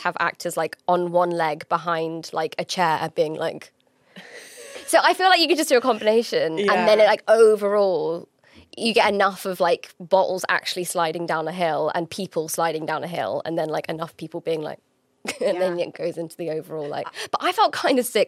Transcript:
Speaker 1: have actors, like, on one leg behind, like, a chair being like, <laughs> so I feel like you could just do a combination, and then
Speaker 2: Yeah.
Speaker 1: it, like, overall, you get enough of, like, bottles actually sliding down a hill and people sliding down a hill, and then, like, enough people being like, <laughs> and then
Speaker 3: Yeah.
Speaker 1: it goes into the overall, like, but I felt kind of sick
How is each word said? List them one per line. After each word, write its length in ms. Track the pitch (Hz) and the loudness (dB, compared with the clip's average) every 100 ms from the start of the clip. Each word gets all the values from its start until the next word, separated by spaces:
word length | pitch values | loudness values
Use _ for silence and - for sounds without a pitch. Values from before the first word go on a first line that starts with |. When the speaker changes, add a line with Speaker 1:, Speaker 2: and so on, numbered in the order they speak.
Speaker 1:
have 120 | 180 165 | -4 -2
actors, 360 | 170 - 175 170 | -4 -4 -8 -4
like, 220 | 160 - - | -6 -6 0
on 240 | 180 175 | 0 2
one 200 | 175 175 | 2 2
leg 360 | 170 160 151 - | 0 -2 -4 -4
behind, 600 | 165 165 165 160 165 160 | -4 -2 -4 -4 -6 -8
like, 220 | 160 156 - | -6 -6 -6
a 40 | 175 | -6
chair 460 | - 170 156 160 - | 0 0 0 -2 -2
being 180 | 156 | -2
like, 400 | 160 165 - - _ _ _ _ - | -2 -6 -8 -14 _ _ _ _ -20
<laughs> 720 | - - - - - - - | -20 -20 -20 -20 -18 -16 0
so 120 | 330 | 4
I 100 | 302 | 4
feel 140 | 359 370 | 4 4
like 120 | 359 | 4
you 80 | 320 | 4
could 100 | 311 | 2
just 120 | 320 | 4
do 80 | 247 | 2
a 40 | |
combination, 800 | 254 220 214 220 226 165 151 160 | 2 0 4 2 2 0 0 0
and 100 | 202 185 208 | 0 2 4
then 120 | 214 | 6
Speaker 2:
Yeah. 60 | 208 | 6
Speaker 1:
it, 20 | |
like, 160 | 214 - | 4 4
overall, 1000 | 220 220 214 202 208 196 170 156 170 - _ _ - - - | 6 8 6 2 2 2 2 -2 -6 -10 _ _ -20 -20 -4
you 160 | 226 | 0
get 180 | 220 208 | 4 4
enough 340 | 202 202 190 196 | 4 2 0 -6
of, 140 | 180 | 0
like, 340 | 170 175 - - | 0 0 -4 -16
bottles 460 | 175 190 185 185 - | 0 2 2 -2 -2
actually 340 | - - - | -2 -2 -6
sliding 420 | 175 180 165 165 170 | -6 -2 -2 -2 -4
down 220 | 160 160 | -2 -4
a 40 | |
hill 400 | 180 170 151 151 175 | -2 -2 0 -2 -2
and 140 | 170 | -6
people 380 | - 185 - 160 | -8 -8 -6 -4
sliding 380 | - 165 160 156 | -2 -2 -2 -4
down 180 | 156 | -6
a 40 | 151 | -6
hill, 340 | 165 110 113 - | -6 -4 -4 -4
and 120 | 165 | -4
then, 120 | 156 | -4
like, 180 | 160 - | -4 -6
enough 260 | 160 165 - | -8 -10 -12
people 220 | 160 175 | -14 -10
being 200 | 165 160 | -6 -6
like, 180 | 151 - _ _ _ _ - | -6 -12 _ _ _ _ -12
<laughs> 140 | - | -4
and 220 | 175 175 | -2 0
then 180 | 185 175 | -2 -2
Speaker 3:
Yeah. 60 | 170 | -6
Speaker 1:
it 80 | |
goes 240 | - 170 156 | -6 -8 -6
into 180 | 165 - | -10 -10
the 140 | 170 | -8
overall, 340 | 156 147 156 147 | -8 -8 -10 -8
like, 200 | 147 151 - 427 | -8 -10 -10 -8
but 100 | - | -4
I 120 | 311 | -2
felt 180 | 370 381 | 2 0
kind 260 | - 302 269 | 2 0 2
of 80 | 233 | 2
sick 220 | 214 | 0